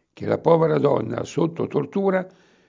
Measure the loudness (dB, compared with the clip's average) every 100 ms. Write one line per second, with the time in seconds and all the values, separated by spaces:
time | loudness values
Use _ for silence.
0 | _ -8 -2 0 4 4 4 2 2 0
1 | -2 -6 -6 -2 -2 -2 -4 -2 -2 -2
2 | 0 0 -2 -14 _ _